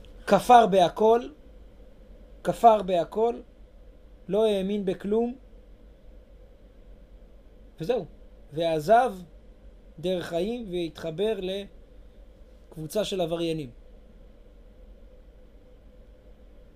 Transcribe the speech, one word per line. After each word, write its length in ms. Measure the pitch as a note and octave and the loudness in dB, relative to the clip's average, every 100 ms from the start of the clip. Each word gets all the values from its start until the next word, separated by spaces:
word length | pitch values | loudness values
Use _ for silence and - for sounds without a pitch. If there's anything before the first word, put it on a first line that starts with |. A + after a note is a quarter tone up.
| - - - | -20 -8 0
כפר 400 | G3 - A#3+ G#3 | 2 8 8 8
בהכל, 540 | F#3+ E3 - A3 A#3 C4+ - - - - - - - - - - - | 6 4 4 4 4 0 -16 -20 -20 -20 -20 -20 -20 -20 -20 -20 -10
כפר 380 | - - A#3 G#3+ | -6 4 6 6
בהכל, 540 | F#3 F3 D3+ G#3 A#3 B3 - - - - - - - - - | 2 -2 -2 0 -2 -2 -12 -20 -20 -20 -20 -20 -20 -18 -4
לא 180 | F3+ A3 | 0 2
האמין 400 | G3 F#3+ G#3 F#3+ | 0 -2 -4 -4
בכלום, 500 | F#3 G3+ A3 A#3+ C4+ - - - - - - - - - - - - - - - - - - - - - - - - | -4 -2 -2 -2 -6 -18 -20 -20 -20 -20 -20 -20 -20 -20 -20 -20 -20 -20 -20 -20 -20 -20 -20 -20 -20 -20 -20 -20 -10
וזהו. 260 | E3 A#3+ D#3 - - - - | -4 -4 -4 -16 -20 -20 -12
ועזב 600 | C#3+ E3 D#3+ D3+ A3+ B3 F#3 F3 - - - - - - - | -4 -2 0 4 4 4 -4 -16 -20 -20 -20 -20 -20 -20 -8
דרך 260 | F3 F3+ D#3 | -4 -4 -4
חיים 420 | E3+ G3+ B3 G#3 | -4 -4 -6 -6
והתחבר 680 | F3 E3 - E3 D#3+ G#3+ G3+ F#3 G3 G3 - - - - - - - - - - | -6 -6 -8 -10 -4 -2 -2 -6 -8 -10 -18 -20 -20 -20 -20 -20 -20 -20 -20 -18
לקבוצה 320 | D#3+ D#3 G#3+ | -14 -6 -4
של 180 | F#3+ F#3+ | -4 -4
עבריינים. 480 | E3 E3+ E3+ D#3+ B2+ - - - - - - - - - - - - - - - - - - - - - - - - - - - - - - | -4 -2 -4 -4 -8 -14 -20 -20 -20 -20 -20 -20 -20 -20 -20 -20 -20 -20 -20 -20 -20 -20 -20 -20 -20 -20 -20 -20 -20 -20 -20 -20 -20 -20 -20